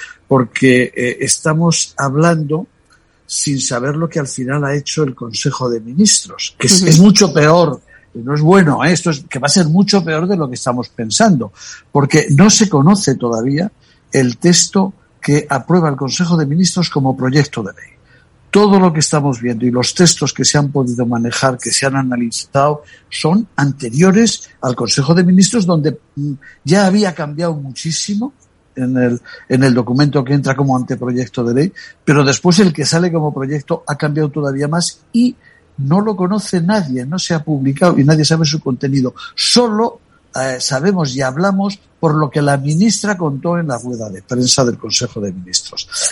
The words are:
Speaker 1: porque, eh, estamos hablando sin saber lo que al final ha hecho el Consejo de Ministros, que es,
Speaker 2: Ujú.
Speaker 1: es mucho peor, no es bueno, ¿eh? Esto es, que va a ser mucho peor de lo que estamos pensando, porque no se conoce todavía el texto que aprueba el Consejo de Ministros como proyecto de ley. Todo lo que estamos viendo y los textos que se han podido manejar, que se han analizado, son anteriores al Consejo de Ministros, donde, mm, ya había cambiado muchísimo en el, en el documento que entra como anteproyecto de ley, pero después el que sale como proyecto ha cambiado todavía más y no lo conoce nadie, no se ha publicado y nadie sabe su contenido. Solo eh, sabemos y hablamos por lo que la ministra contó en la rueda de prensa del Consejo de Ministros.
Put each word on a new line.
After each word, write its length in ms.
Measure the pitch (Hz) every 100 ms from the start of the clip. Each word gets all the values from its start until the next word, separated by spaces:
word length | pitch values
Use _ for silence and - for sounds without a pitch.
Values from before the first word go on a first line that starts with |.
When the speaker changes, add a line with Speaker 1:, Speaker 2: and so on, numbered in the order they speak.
| - - _
Speaker 1:
porque, 680 | 135 120 - 131 127 123
eh, 220 | - 123 -
estamos 760 | 127 - 165 156 170 156 - -
hablando 720 | 139 135 165 170 147 156 208 _ _ _ _ _
sin 360 | - - - 139
saber 340 | - 123 131 147
lo 120 | 165
que 100 | 165
al 80 | 139
final 360 | - 127 147
ha 100 | 143
hecho 300 | 143 143 -
el 100 | 147
Consejo 560 | 123 117 113 143 131 127
de 100 | 117
Ministros, 720 | 113 135 208 - - - - -
que 80 | -
es, 140 | 185
Speaker 2:
Ujú. 80 | 180
Speaker 1:
es 80 | 160
mucho 340 | 196 202 190
peor, 480 | 147 151 170 165 127 - - _
no 200 | 123 120
es 60 | 147
bueno, 440 | 156 196 165 117
¿eh? 80 | 135
Esto 180 | 175 180
es, 100 | 143 -
que 100 | 139
va 80 | 139
a 40 |
ser 160 | 196 165
mucho 380 | 165 202 202
peor 220 | 165 156 180
de 100 | 196
lo 120 | 147
que 60 | 123
estamos 320 | - 123 120
pensando, 640 | - 110 - 226 156 107 - - - _
porque 340 | 147 135 151 -
no 200 | 143 208
se 180 | 208 208
conoce 460 | 151 143 202 170 123
todavía 540 | 120 113 120 143 202 - _ _ _
el 260 | - 123 113
texto 540 | 175 170 - 196 190 - _ _
que 240 | - 147 147
aprueba 400 | 139 - 175 160
el 80 | 135
Consejo 400 | 139 - 175 170
de 100 | 143
Ministros 420 | 156 185 - 165
como 260 | - 131 135
proyecto 460 | 131 139 139 -
de 100 | 98
ley. 180 | - - _ _ _ _ _ _
Todo 300 | 196 208 196
lo 120 | 185
que 60 | 160
estamos 400 | 147 151 143 123
viendo 240 | 120 113 123
y 40 |
los 240 | 120 123
textos 380 | - 175 - 143
que 120 | -
se 120 | 135 151
han 160 | 143
podido 320 | 143 123 120
manejar, 540 | 120 120 117 - 135 123
que 120 | 117
se 140 | - 139
han 80 | 135
analizado, 840 | 131 123 117 - - 139 143 151 - - _
son 360 | - 156 190 233
anteriores 960 | - 143 127 123 120 185 190 226 - - _
al 120 | 131
Consejo 400 | 123 110 - 139
de 80 | 170
Ministros, 440 | 180 185 185 240 180
donde, 320 | 165 147 - _ -
mm, 160 | 147 135 - -
ya 220 | 139 185 196
había 280 | 202 202
cambiado 400 | 170 151 147 170
muchísimo 800 | 156 135 123 160 156 - 208 254 - _ _ _
en 220 | - 127 127
el, 240 | 123 120 - - -
en 140 | 127
el 100 | 135
documento 500 | 123 117 143 147 143
que 80 | 127
entra 220 | 143 135 131
como 200 | 139 127
anteproyecto 680 | 123 127 123 123 123 -
de 100 | 120
ley, 180 | 120 175 - - -
pero 200 | - 147
después 340 | 135 135 180 175
el 120 | 196
que 120 | 151 139
sale 260 | 165 180
como 200 | 165 151
proyecto 500 | 139 135 147 - 165 -
ha 100 | 147
cambiado 340 | 151 147 151
todavía 360 | 151 143 135 147
más 360 | 165 175 - _
y 240 | 233 247 - _ _ _ -
no 220 | 135 170
lo 160 | 214 202
conoce 440 | 180 208 196 185
nadie, 440 | 170 214 160 127 127
no 120 | 180
se 140 | -
ha 80 | 170
publicado 540 | 151 147 135 139 180 151
y 60 |
nadie 200 | 139 156
sabe 200 | 147 160
su 140 | 160 156
contenido. 540 | 143 127 143 139 127 - - -
Solo 640 | - - 240 214 233 - _ _ _ -
eh, 220 | 135 127
sabemos 540 | - 135 165 190 147 127
y 60 |
hablamos 560 | 131 131 190 196 202 196 _ _
por 140 | 170
lo 160 | 151 147
que 100 | 151
la 140 | 143 143
ministra 600 | 135 156 220 196 202 190
contó 420 | 165 139 165 175
en 80 | 165
la 100 | 120
rueda 300 | 120 120 107
de 140 | 95
prensa 420 | - 123 127 -
del 140 | 123 107
Consejo 420 | 113 - 120 -
de 120 | 101
Ministros. 560 | 92 90 - - - - - -